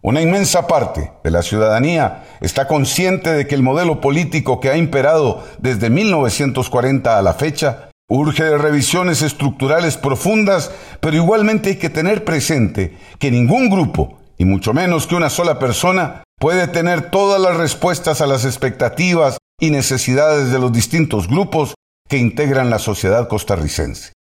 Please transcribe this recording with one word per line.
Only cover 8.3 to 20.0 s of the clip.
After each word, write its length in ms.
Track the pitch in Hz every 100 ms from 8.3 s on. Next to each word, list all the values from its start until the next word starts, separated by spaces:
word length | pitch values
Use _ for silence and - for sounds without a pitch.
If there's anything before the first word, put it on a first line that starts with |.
| 156
de 160 | 160 147
revisiones 640 | 151 147 127 175 180 143
estructurales 760 | 151 - 143 - 135 160 170 -
profundas, 760 | 143 131 190 220 202 185 - - - -
pero 160 | 160
igualmente 540 | 160 170 220 214 220 196
hay 80 | 196
que 120 | 165
tener 360 | 160 165 214
presente 760 | - 160 - 151 104 - 92 - - -
que 100 | -
ningún 400 | 120 120 226 247
grupo, 480 | 190 143 - 67 - - -
y 60 |
mucho 300 | 90 98 107
menos 320 | 131 151 165 -
que 80 |
una 160 | 175 156
sola 300 | - 170 135
persona, 640 | 131 - 180 185 156 - - _
puede 260 | 147 185 175
tener 460 | 170 170 175 -
todas 280 | 196 196 196
las 160 | 185 165
respuestas 640 | 160 - 185 170 165 151
a 60 | 147
las 180 | 135
expectativas 960 | 131 120 131 - 120 - 180 170 143 - _ _
y 100 | 160
necesidades 800 | 147 120 131